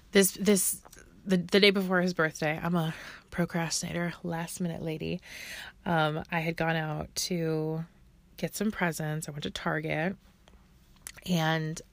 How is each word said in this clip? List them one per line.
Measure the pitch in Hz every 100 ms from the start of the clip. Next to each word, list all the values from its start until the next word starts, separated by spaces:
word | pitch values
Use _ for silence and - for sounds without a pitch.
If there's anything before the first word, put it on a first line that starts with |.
| -
this, | 202 190
this, | - 202 196 - - - - - - -
the, | 185
the | 175 202
day | 202
before | 196 185 185
his | 180
birthday, | 180 156 - 151 160
I'm | 170 175
a | 160 - - - -
procrastinator, | - 170 175 160 - 170 165 175 -
last | 175 165 170 -
minute | 175 165
lady. | 165 156 160 175 - - - - - - -
Um, | 165 156 156 -
I | 170
had | 160 165
gone | 165 165
out | 156 151 156 -
to | - 175 160 156 156 160 165 - - - _ -
get | 165 -
some | 208
presents. | - 175 156 156 156 160
I |
went | 147
to | -
Target, | - 170 156 156 151 170 202 - - - - - - - - - - -
and | 175 160 160 156 160 -